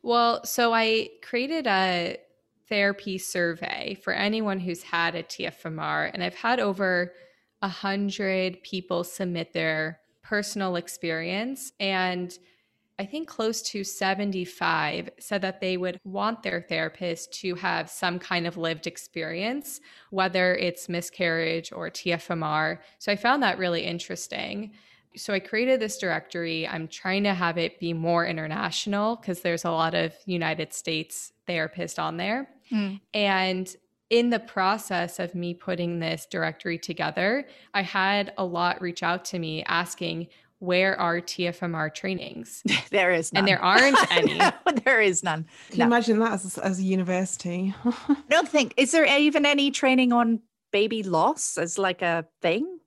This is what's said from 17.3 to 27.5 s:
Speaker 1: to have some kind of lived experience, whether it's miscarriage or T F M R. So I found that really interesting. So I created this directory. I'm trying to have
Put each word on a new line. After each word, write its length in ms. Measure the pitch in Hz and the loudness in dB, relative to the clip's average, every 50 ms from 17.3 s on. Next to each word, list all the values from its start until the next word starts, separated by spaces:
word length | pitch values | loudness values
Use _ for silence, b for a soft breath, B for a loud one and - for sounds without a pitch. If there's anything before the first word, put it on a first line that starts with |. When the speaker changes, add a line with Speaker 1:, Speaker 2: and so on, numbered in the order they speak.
| - - | -12 -6
Speaker 1:
to 140 | - 185 175 | -4 -4 -4
have 340 | 180 185 185 170 165 165 165 | -2 -2 -2 -2 -2 -4 -6
some 300 | - - - 175 175 180 | -6 -4 -2 -2 -2 -4
kind 280 | - - 185 175 170 | -4 -2 -2 -2 -2
of 100 | 170 170 | -2 -4
lived 300 | 190 165 165 165 156 - | -2 -2 -2 -4 -4 -6
experience, 920 | 175 170 - - - _ 170 160 156 165 175 196 226 254 294 277 - - - b b b b b b | -8 -10 -10 -18 -10 _ -6 -6 -6 -4 -4 -4 -4 -4 -6 -8 -10 -14 -14 b b b b b b
whether 460 | 202 190 185 185 180 185 180 185 180 | -2 0 0 2 2 4 4 4 4
it's 340 | - 180 180 175 - - - | 2 0 -2 -2 -4 -6 -4
miscarriage 840 | 175 175 175 - - - 180 170 165 165 165 160 165 165 165 - | -4 -4 -4 -6 -4 -2 0 0 2 0 0 -2 -2 -4 -6 -8
or 180 | - - 170 160 | -10 -8 -10 -8
T 220 | - - - 185 - | -10 -6 -2 -2 -2
F 160 | 139 - - | -2 -2 -4
M 120 | 175 165 160 | -4 -2 -2
R. 380 | 151 151 156 156 156 175 170 b b b b | 0 0 0 0 0 -2 -6 b b b b
So 120 | - - | -2 -2
I 40 | 208 | -2
found 280 | 196 - 233 262 294 254 | 2 2 2 4 4 4
that 140 | 202 180 | 2 2
really 260 | - 185 180 170 165 - | 2 0 0 0 0 -2
interesting. 840 | - 170 175 - - 185 - - - - - - - - 202 214 214 214 b b b b b b _ _ | -4 -6 -6 -6 -8 -10 -10 -8 -8 -8 -8 -6 -6 -8 -8 -10 -12 -16 b b b b b b _ _
So 160 | - - - 202 | -12 -6 -4 -4
I 60 | 190 | -4
created 420 | 190 - - 214 240 254 262 254 | -4 -2 -2 0 4 4 4 2
this 160 | 220 208 208 | 2 -4 -4
directory. 680 | - 202 180 165 156 156 - - 175 170 165 165 160 160 | -4 -2 -2 -2 -2 -4 -6 -6 -6 -4 -2 -2 -4 -4
I'm 200 | 165 - 160 160 | -4 -4 -6 -8
trying 360 | 156 - - - 180 190 196 202 | -8 -12 -8 -4 -2 0 2 2
to 100 | 202 190 | 2 2
have 240 | 180 180 170 | 2 0 0